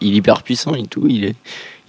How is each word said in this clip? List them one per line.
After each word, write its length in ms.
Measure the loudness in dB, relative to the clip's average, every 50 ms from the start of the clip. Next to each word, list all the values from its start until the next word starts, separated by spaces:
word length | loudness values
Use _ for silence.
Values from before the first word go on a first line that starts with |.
il 120 | -2 0 2
est 40 |
hyper 260 | 4 4 4 4 4 2
puissant 320 | -2 -4 -4 -4 -4 -4
et 100 | -4 -6
tout, 220 | -8 -4 -2 0 2
il 160 | 2 0 0
est, 100 | -4 -6 -8 _ -18 -18 -18 -18 -20 -20 -18 _